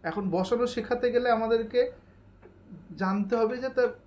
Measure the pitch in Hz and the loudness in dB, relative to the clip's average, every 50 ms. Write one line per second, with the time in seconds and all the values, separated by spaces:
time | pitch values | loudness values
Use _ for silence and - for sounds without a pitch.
0 | - 165 165 208 196 190 160 185 185 - 240 233 247 240 - 240 214 - 247 247 | -6 -6 -6 -4 -4 -2 0 0 0 0 0 0 0 -2 -2 -6 -2 -2 -2 0
1 | - 240 233 240 247 254 233 226 226 220 226 226 226 220 - 247 247 247 - - | 0 2 2 2 2 4 2 2 2 2 2 0 0 0 2 2 2 2 -2 -12
2 | _ _ - - - - - - - - - - - - - - - - 165 156 | _ _ -20 -20 -20 -20 -20 -20 -20 -20 -20 -20 -20 -20 -20 -20 -18 -18 -6 -2
3 | 190 185 185 202 202 196 240 233 226 220 247 247 262 262 262 262 247 240 - - | -2 0 0 0 0 0 2 2 2 0 0 -4 -6 -4 0 2 2 2 0 -6
4 | - | -20